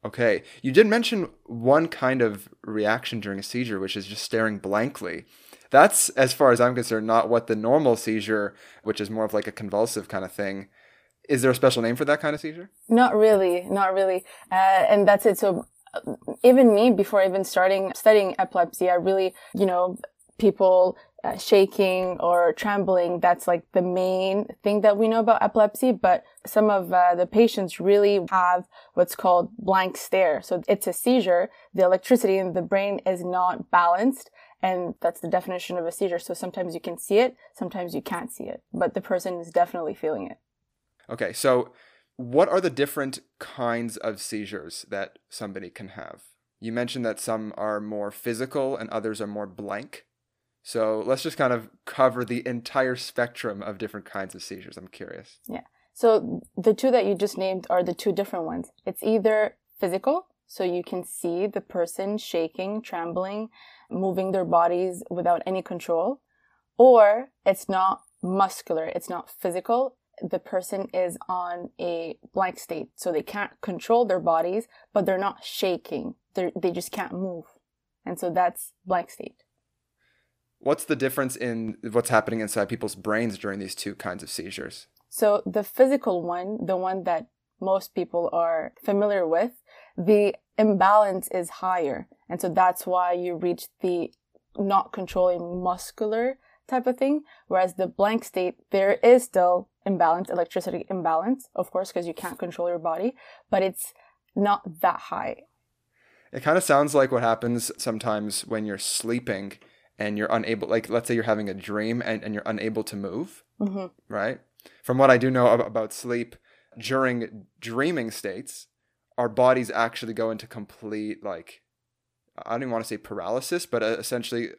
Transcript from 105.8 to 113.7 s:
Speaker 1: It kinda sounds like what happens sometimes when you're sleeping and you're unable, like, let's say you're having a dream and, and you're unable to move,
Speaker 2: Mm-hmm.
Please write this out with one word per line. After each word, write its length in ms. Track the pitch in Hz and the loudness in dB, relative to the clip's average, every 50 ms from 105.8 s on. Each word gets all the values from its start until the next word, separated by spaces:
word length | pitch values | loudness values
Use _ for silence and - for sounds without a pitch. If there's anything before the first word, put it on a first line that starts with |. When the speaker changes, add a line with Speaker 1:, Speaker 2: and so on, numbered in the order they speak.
| _ _ _ _ _ _ _ _ _ _ | _ _ _ _ _ _ _ _ _ _
Speaker 1:
It 120 | - 131 127 | -14 -4 0
kinda 180 | 151 160 185 | 2 2 2
sounds 320 | 180 - 147 139 147 147 143 | 4 4 4 4 4 4 4
like 180 | 143 135 131 | 2 2 4
what 120 | 135 117 120 | 2 0 2
happens 480 | 113 113 - - 117 120 120 - - - - | 0 0 0 0 -2 -2 -2 -4 -6 -8 -6
sometimes 640 | - 127 110 107 - 120 107 104 104 107 101 - - | -6 -6 -6 -4 -2 -2 -2 -2 -4 -6 -6 -8 -6
when 200 | - 113 110 107 | -6 -6 -6 -4
you're 120 | 107 101 | -6 -8
sleeping 760 | 95 - - - - - 113 120 123 123 127 104 95 101 98 - _ _ _ _ _ _ _ _ | -6 -6 -6 -6 -4 -4 -4 -4 -4 -4 -6 -6 -6 -8 -12 -14 _ _ _ _ _ _ _ _
and 200 | _ 104 104 104 | _ -4 -4 -2
you're 100 | 104 104 - | -2 0 0
unable, 380 | 95 113 110 107 113 104 107 | 0 0 0 -2 -4 -4 -2
like, 220 | - 107 117 107 - | -2 -2 -2 -2 -2
let's 180 | 110 117 117 | -4 -4 -2
say 80 | - 120 | 0 -2
you're 80 | 117 107 | -2 0
having 260 | 113 107 107 107 101 | 0 -2 -2 -2 -8
a 40 | 92 | -8
dream 480 | 98 92 - 104 104 107 110 117 120 - | -10 -10 -6 -6 -4 -4 -4 -4 -4 -4
and, 180 | - 113 110 - | -4 -6 -6 -6
and 100 | 110 107 | -8 -8
you're 100 | 104 - | -6 -6
unable 380 | - 110 101 101 110 107 107 107 | -6 -6 -4 -6 -4 -4 -4 -6
to 120 | - - | -6 -10
move, 480 | 101 98 95 87 117 175 196 - - _ _ _ _ | -10 -10 -8 -8 -8 -10 -10 -14 -20 _ _ _ _
Speaker 2:
Mm-hmm. 280 | 208 196 | -6 -4